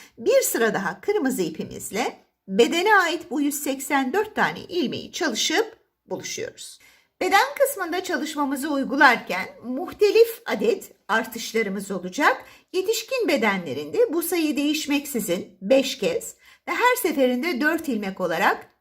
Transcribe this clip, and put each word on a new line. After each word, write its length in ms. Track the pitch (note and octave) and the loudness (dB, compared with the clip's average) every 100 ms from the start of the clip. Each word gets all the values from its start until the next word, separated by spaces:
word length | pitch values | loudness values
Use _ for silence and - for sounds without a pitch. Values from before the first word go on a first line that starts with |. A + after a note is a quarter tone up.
| - - | -20 -4
bir 240 | A#3 C5+ | 2 4
sıra 320 | - D#4+ A3+ | 2 0 0
daha 260 | G#3 G3 - | 0 -4 -4
kırmızı 420 | - G#4 C4+ G#3+ | -2 0 0 0
ipimizle 840 | F3 D#3+ - - - F#3+ C#4 - _ _ - | -2 -4 -10 -12 -8 -4 -4 -6 _ _ -2
bedene 480 | F#3+ B3 E4 F#4+ G#4 | 2 4 4 4 6
ait 340 | F4 D#4+ - | 4 -2 -4
bu 100 | D4+ | -2
yüz 140 | C#4+ | -2
seksen 580 | C#4+ D4 C4+ - C#4+ C4 | -2 -4 -4 0 0 0
dört 240 | - G#4 - | -2 -2 0
tane 240 | E3+ E3+ | -2 -2
ilmeği 520 | - F4+ C4+ C#3 - | -6 -4 -2 -4 -10
çalışıp 640 | - E4 G#3+ - D#4+ A4 - _ _ _ | -4 -4 -2 0 0 -2 -8 _ _ _
buluşuyoruz. 720 | F#3+ - - - - - - _ _ _ _ | -10 -8 -10 -10 -12 -18 -20 _ _ _ _
Beden 340 | F#4 G4 B4+ - | 2 2 2 2
kısmında 460 | C#5 G4 F4 F4+ | 0 0 -4 -4
çalışmamızı 680 | F#4 D4+ D4 D4 C#4 C#4 D4 | -4 -4 -4 -4 -2 -2 -2
uygularken 760 | C#4 A3 C#4 C#4+ A#3 - F3+ - - | -2 -2 4 6 6 0 -6 -6 -10
muhtelif 800 | A3+ B3+ F4 - G#4 G#4 A#4 - - | -10 -8 -8 2 4 6 6 4 -6
adet 460 | G#3 A4 - - _ - | -2 0 0 -4 _ -2
artışlarımız 840 | A3 A#3+ A3+ - A3 G#3 G3 F#3+ | -2 -2 -8 -4 -2 -2 -4 -6
olacak. 540 | F#3+ F3+ F#3 D#4+ B4+ - - _ | -8 -6 0 2 2 -4 -20 _
Yetişkin 560 | F4+ F#4+ A4+ - B4+ G4 | -2 0 -2 -2 -2 0
bedenlerinde 840 | C4+ A3 G3 E3 B2+ D3 F#4 A#4 | 2 2 0 -4 -8 -4 0 2
bu 100 | D#4+ | 2
sayı 340 | E4+ F4 D4+ B3+ | -2 0 0 0
değişmeksizin 1040 | D4 D4+ - C#4+ C#4+ A#3 F#3 F3+ G#3+ - | 0 -2 -2 -2 -2 -4 -2 -4 -4 -12
beş 360 | F#3+ C4+ C4 - | 2 2 2 -2
kez 380 | F3+ G#3+ - - _ _ - | -2 -2 -6 -14 _ _ -8
ve 40 | |
her 240 | F4 A#4+ B4 | 0 2 2
seferinde 640 | F4+ C#4+ B3+ B3 D#4+ A#3+ | 0 2 2 2 -2 0
dört 280 | D4+ E4 D#4 | 0 0 -2
ilmek 320 | A3 G3+ F#3+ | -4 -4 -4
olarak 460 | F3+ D#3+ A3 A4 - _ | -2 2 2 0 -4 _